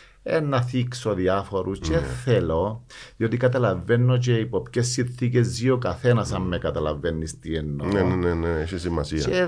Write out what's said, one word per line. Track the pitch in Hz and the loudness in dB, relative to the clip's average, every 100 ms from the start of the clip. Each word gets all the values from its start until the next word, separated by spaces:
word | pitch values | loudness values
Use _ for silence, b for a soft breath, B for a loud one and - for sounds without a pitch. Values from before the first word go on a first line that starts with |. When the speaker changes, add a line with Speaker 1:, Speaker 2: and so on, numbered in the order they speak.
| B B | B B
Speaker 1:
ε, | - 160 | -2 0
να | 143 131 | 2 0
θίξω | 123 127 120 - 110 | 0 0 -2 -4 -2
διάφορους | 92 90 98 - 95 92 98 | 0 2 2 0 -4 -2 -4
και | 82 | 0
Speaker 2:
Ναι. | 76 | 0
Speaker 1:
θέλω, | 67 - 127 104 82 80 101 113 - B B - | 0 -4 2 2 4 2 0 -4 -14 B B -4
διότι | 110 120 | -2 2
καταλαβαίνω | 127 127 110 90 92 120 123 123 | 2 2 2 0 2 4 4 4
και | 123 113 | 2 2
υπό | 110 98 | 2 -2
ποιες | - 123 120 | -2 -2 0
συνθήκες | 127 123 - 123 123 104 | -2 -4 -2 0 2 2
ζει | 85 127 | 0 0
ο | 127 | 0
καθένας, | 104 85 123 117 87 | -2 0 2 2 2
αν | 95 | -2
με | 92 85 | -2 -2
καταλαβαίνεις | 78 78 78 76 82 80 80 - | -2 -2 -2 -2 -2 -2 -6 -8
τι | 78 80 | -6 -4
εννοώ. | 76 71 85 | -4 -4 0
Speaker 2:
Ναι, | 101 | 2
ναι, | 90 90 | 2 2
ναι, | 87 | 0
ναι, | 82 82 80 | 0 0 -2
έχει | 82 92 | -2 -4
σημασία. | 87 82 73 78 | -2 -2 -2 -2
Speaker 1:
Και | 69 180 | 0 0